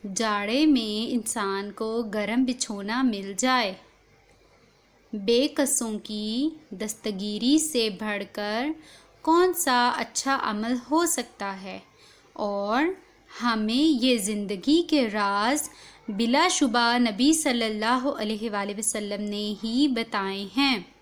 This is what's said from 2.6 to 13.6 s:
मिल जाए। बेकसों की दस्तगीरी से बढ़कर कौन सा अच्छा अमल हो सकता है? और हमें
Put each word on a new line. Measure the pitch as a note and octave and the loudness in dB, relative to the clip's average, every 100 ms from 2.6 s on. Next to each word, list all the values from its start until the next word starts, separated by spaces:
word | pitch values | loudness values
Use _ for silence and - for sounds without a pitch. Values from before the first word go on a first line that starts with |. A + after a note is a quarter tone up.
| - G3+ G3 A#3 | -6 -6 -4 0
मिल | C4 G3+ G3 | 0 0 -6
जाए। | F#3+ B3+ B3+ G#3+ F#3+ - _ _ _ _ _ _ _ _ _ _ _ _ | -2 2 2 0 -6 -16 _ _ _ _ _ _ _ _ _ _ _ _
बेकसों | G#3+ G3 A#3 D4 D4+ C4+ - A#3 G#3+ | -6 2 2 2 0 0 0 -2 -6
की | - G#3+ G#3+ A3+ D4+ D#4+ - | -8 -8 -4 -2 -2 -4 -16
दस्तगीरी | F#3 G#3+ - A3 G3 G#3 G#3 A#3+ D#4 | -10 -8 -6 -8 -6 -6 -2 4 4
से | D#4 B3 A3 | 4 0 0
बढ़कर | F#3+ G#3+ G3+ G3+ - G#3 G#3+ C#4 D#4+ - - - _ | -2 -6 -6 -6 -8 -4 -4 -4 -6 -12 -20 -20 _
कौन | - E4 F#4 | 2 4 4
सा | F4 - B3 B3 | 2 2 4 2
अच्छा | - - - C4+ | 0 -6 -4 -2
अमल | C4+ - G#3 A3+ B3 B3 | 0 -2 -4 -2 -4 0
हो | D#4 E4+ | 2 2
सकता | - A#3 - G3 | 0 -6 -8 -8
है? | F#3+ F#3+ F#3+ - _ - - _ - | -8 -12 -14 -18 _ -20 -20 _ -6
और | G#3 G3+ G3+ A#3 D#4+ F#4+ - _ _ - | -4 -2 0 2 0 -2 -14 _ _ -4
हमें | A#3+ A3 | 0 0